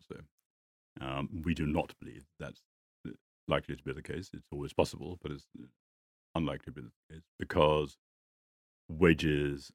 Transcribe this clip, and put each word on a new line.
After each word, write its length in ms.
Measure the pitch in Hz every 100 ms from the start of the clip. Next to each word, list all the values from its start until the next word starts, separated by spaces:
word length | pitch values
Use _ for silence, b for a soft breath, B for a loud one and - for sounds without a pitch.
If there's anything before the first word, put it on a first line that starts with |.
| -
so. 1000 | - - _ _ _ _ _ _ - 67
Um, 360 | 69 69 85
we 100 | 80
do 120 | 78 76
not 280 | 78 - -
believe 260 | - - - -
that's 220 | 69 - _ _ _ _ - - _ _ -
likely 280 | 71 - 67
to 80 |
be 100 | 69
the 80 | 67
case. 280 | - 76 95
It's 140 | - -
always 220 | 90 -
possible, 440 | - 80 - 76 90
but 100 | 76
it's 160 | 73 - - 62 _ _ _ _ _ _ 82
unlikely 380 | 73 69 -
to 80 | 71
be 0 |
the 340 | 60 - - 80
case 80 | - -
because 580 | - 90 76 76 71 - _ _ _ _ _ _ _ _ -
wages 840 | 80 87 80 80 73 73 71 -